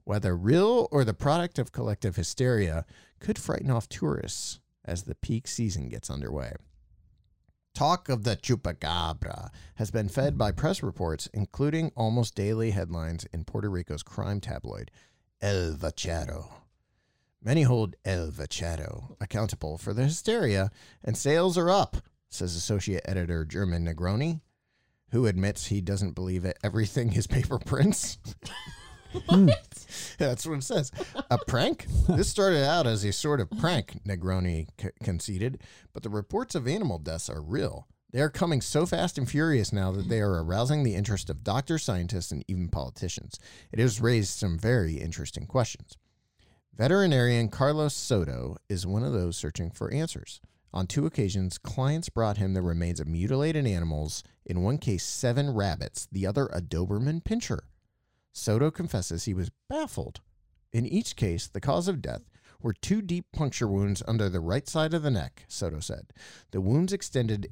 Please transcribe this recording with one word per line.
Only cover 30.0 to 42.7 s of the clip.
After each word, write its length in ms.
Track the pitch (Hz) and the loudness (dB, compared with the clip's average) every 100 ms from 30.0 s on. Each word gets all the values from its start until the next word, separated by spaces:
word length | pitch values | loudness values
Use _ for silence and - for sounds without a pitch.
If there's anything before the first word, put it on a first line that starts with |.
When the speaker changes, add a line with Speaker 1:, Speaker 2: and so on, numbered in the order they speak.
| - - | -10 -2
Speaker 1:
That's 260 | 147 127 | 0 0
what 140 | 160 147 | -2 -4
it 60 | |
says. 260 | 131 214 135 - - 311 - | -2 -2 -2 -6 -8 -8 -2
"A 80 | 123 | -2
prank? 480 | - 123 220 330 - - - | 2 0 2 0 0 4 4
This 200 | 175 196 | 4 2
started 360 | - 196 156 | 4 4 4
out 200 | 139 170 | 4 4
as 200 | 127 110 | 4 2
a 80 | 101 | 0
sort 280 | - 151 143 | 0 0 0
of 80 | 92 113 | 0 0
prank," 420 | 160 160 - - | 2 2 -2 -8
Negroni 640 | 104 92 92 92 90 80 78 - | -6 -4 0 0 2 0 -4 -8
c-, 120 | 98 - | -10 -6
conceded, 580 | - 87 - 92 120 135 - - - | -4 -4 -4 -2 -4 -4 -12 -20 -16
"but 100 | - | -10
the 60 | 117 | -4
reports 460 | 104 104 202 247 170 | -4 -2 -4 -2 -2
of 100 | 120 | -2
animal 320 | 190 175 82 | 0 -2 -2
deaths 320 | 76 82 - | -4 -6 -6
are 100 | 76 | -8
real. 460 | 76 127 - - - _ _ | -4 -2 -2 -4 -14 _ _
They 100 | 123 | 0
are 60 | 151 | 0
coming 320 | - 175 143 | 2 2 2
so 260 | - 151 180 | 2 0 2
fast 300 | 165 175 - | 0 0 -2
and 140 | 127 | -2
furious 420 | 143 160 135 95 | 2 4 4 2
now 200 | 101 95 | 0 0
that 160 | 95 92 | 0 0
they 120 | 113 | 0
are 220 | 104 87 | 2 0
arousing 400 | 80 98 123 151 | 0 0 2 2
the 140 | 127 95 | 2 2
interest 340 | 104 95 - | 0 -2 -4
of 140 | 71 | -4
doctors, 400 | 101 113 135 160 | -2 -2 0 -2
scientists, 480 | - 90 87 92 - | 0 -2 -2 -4 -4
and 120 | 76 - | -6 -4
even 180 | 92 | -2
politicians. 720 | 85 | -2